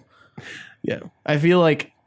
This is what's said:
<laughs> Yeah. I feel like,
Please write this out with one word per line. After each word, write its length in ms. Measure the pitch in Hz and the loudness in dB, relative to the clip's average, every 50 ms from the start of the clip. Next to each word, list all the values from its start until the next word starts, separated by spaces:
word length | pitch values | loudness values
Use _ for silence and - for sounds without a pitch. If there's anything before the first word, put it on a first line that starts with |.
<laughs> 440 | _ _ _ _ _ _ _ - - - - - - - - _ - | _ _ _ _ _ _ _ -20 -20 -18 -18 -18 -20 -20 -20 _ -8
Yeah. 180 | - - - - - _ _ - | -8 -8 -8 -8 -16 _ _ -6
I 140 | - 151 147 | -4 -2 0
feel 200 | 147 170 180 180 | 2 4 4 4
like, 320 | 170 160 151 147 - - _ _ _ | 4 4 2 0 -2 -12 _ _ _